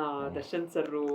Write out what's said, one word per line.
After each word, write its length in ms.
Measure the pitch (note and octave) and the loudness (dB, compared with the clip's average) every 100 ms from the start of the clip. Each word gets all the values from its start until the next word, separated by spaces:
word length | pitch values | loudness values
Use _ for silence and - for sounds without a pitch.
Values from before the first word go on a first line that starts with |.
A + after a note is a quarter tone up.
| D3+ C#3+ C#3 | 0 0 -2
ದರ್ಶನ್ 340 | C#3+ C#3 F3 E3+ | -4 -2 -2 0
ಸರ್ರು 320 | E3+ D3+ D3 D3 | 0 2 2 2